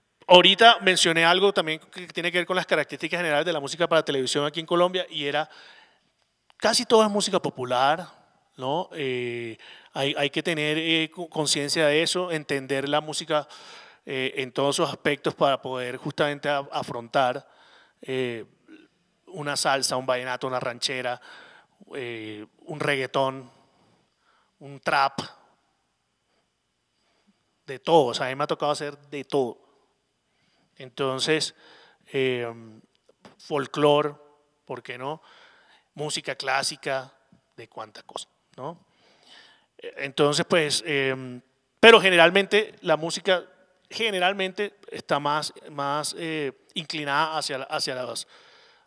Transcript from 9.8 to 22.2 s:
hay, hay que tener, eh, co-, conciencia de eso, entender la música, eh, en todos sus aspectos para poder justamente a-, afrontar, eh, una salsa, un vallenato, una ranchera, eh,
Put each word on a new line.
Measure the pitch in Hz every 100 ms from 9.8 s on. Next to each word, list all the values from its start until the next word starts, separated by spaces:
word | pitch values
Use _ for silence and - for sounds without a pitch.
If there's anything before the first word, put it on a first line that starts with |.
| -
hay, | - 139 147
hay | 143
que | 160
tener, | 160 160 151 156
eh, | 165 165 160
co-, | - 170
conciencia | 156 147 151 143 165 151
de | 151
eso, | 165 180 185
entender | 160 147 139 131 139 139
la | 147
música, | 156 147 156 151 143 - - - - - -
eh, | 135 131 -
en | 127
todos | - 139 139
sus | 156
aspectos | - 156 143 165 -
para | 147 131
poder | 131 127 123 127
justamente | 151 - 147 143 147
a-, | 143 139
afrontar, | 147 - 123 117 143 127 123 - _ _ - _ _
eh, | - 131 127 117 98 _ _ - _ _ _ _ -
una | - 147 139
salsa, | 156 135 127 127
un | 131
vallenato, | 123 127 127 131
una | 127
ranchera, | 127 120 - 131 123 123 - - - - _ _ - 139
eh, | 120 113